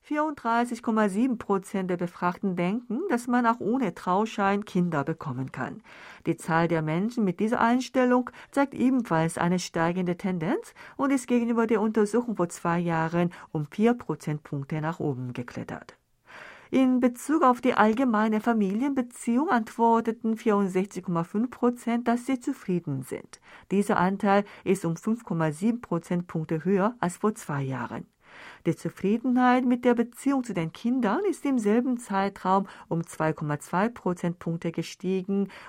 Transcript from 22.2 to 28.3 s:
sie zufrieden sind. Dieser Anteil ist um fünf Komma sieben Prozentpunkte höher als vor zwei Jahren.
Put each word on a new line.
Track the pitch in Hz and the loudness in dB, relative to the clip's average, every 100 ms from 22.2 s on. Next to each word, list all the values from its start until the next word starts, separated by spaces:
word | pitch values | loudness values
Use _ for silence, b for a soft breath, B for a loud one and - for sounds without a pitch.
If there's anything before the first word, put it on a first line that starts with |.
sie | 240 262 | 0 -4
zufrieden | 269 269 - 175 160 135 | -4 -6 -2 -2 -2 -4
sind. | 135 - - - B B B | -6 -10 -12 -20 B B B
Dieser | 190 196 214 | 0 2 2
Anteil | 180 196 202 202 202 B | 2 2 2 4 2 B
ist | - 185 170 | -2 0 0
um | 165 | -4
fünf | - 233 | -2 -4
Komma | - 170 156 | -2 -2 0
sieben | 151 214 240 | 0 0 0
Prozentpunkte | - 170 - 175 175 170 156 160 | -2 -4 -2 -4 -2 -4 -2 -2
höher | 170 196 202 240 | 2 2 2 0
als | 175 - | -4 -2
vor | 208 | -2
zwei | 214 - 143 | -2 -4 -4
Jahren. | 135 131 117 113 - _ B | -4 -4 -6 -10 -14 _ B